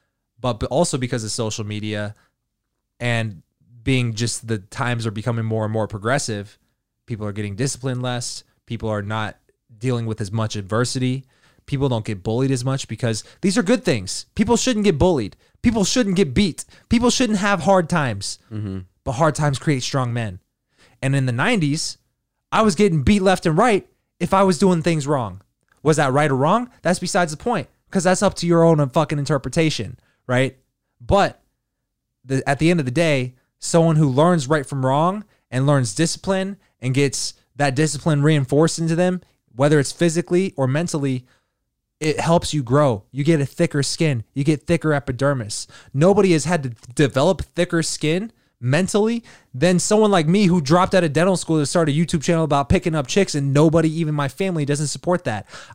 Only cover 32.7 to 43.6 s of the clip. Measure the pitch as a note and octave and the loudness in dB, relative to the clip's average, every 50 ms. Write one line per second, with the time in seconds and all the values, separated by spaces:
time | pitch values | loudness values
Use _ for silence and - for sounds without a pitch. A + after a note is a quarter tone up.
32.7 | F3+ E3+ C#3 B2+ B2 D#3+ E3+ D#3+ D3 C3 B2+ B2+ - _ _ _ _ _ - - | 2 2 0 -2 -2 0 0 2 2 0 -2 -4 -8 _ _ _ _ _ -8 0
33.7 | - E3+ E3 E3 D#3+ D3+ D#3+ C#3 B2 C3 D#3 F3 F3+ E3+ C3 B2+ D#3 D3+ C3+ - | 2 4 4 4 4 4 2 4 4 4 4 4 4 2 2 0 -2 -2 -2 -4
34.7 | D3 C#3 C3 C3 C3+ D3 D#3+ F3+ G3 G#3+ G3+ - _ _ _ _ - B2+ C3+ C#3+ | -6 -2 0 0 2 2 2 0 -2 -4 -10 -14 _ _ _ _ -4 0 2 2
35.7 | D3 C#3 B2+ A2 - - D#3+ - - - - F#3 G3 F#3+ F#3+ F#3+ G3+ - _ _ | 2 2 2 -2 -2 -2 -2 -2 -2 -6 -4 -4 -2 -2 -2 -4 -8 -12 _ _
36.7 | _ _ B2+ B2+ B2+ C#3 C#3+ C#3 C3+ - - - - _ _ _ _ B2 C#3+ C#3+ | _ _ -6 -2 0 2 0 0 0 -4 -8 -8 -10 _ _ _ _ -2 -2 -2
37.7 | C3 C3 D#3 D#3 - C3 - E3+ D3 D3 C#3+ D3+ D#3+ D3 C3 - C#3+ C#3+ D#3+ D#3+ | 0 0 0 -2 -2 -2 -2 0 2 4 4 4 4 2 2 2 2 2 2 2
38.7 | - - E3 D#3+ E3 D#3+ F3+ F3+ F3+ F3+ - _ _ _ _ _ _ A2+ C#3 D3 | 0 -2 -2 -2 0 0 0 0 0 -2 -8 _ _ _ _ _ _ 0 2 4
39.7 | D3 D3 C3+ - - - E3+ E3+ D#3 F3 E3 - F3 F3+ F#3+ F#3+ - - C3+ B2+ | 4 2 2 0 -2 0 0 0 0 -2 -2 0 0 0 0 -2 -2 -4 -2 -2
40.7 | C3 D3+ F3 E3+ - D#3 C#3 C#3 C3 B2+ B2+ _ _ _ _ _ _ _ _ _ | -2 -2 -4 -4 -4 -4 -2 -2 -4 -4 -6 _ _ _ _ _ _ _ _ _
41.7 | _ _ _ _ _ _ D#3 D#3 C#3+ - - E3 E3+ F3 - - - D3+ C3 A2+ | _ _ _ _ _ _ -4 -2 -2 -2 0 2 2 2 0 -2 -4 -4 -2 2
42.7 | B2+ C#3+ D3+ C3+ A2+ G2+ - _ - C3 C#3+ C3+ E3 D3+ C#3 - - - | 2 4 4 2 0 -2 -6 _ -8 -2 0 2 2 2 0 -2 -2 -2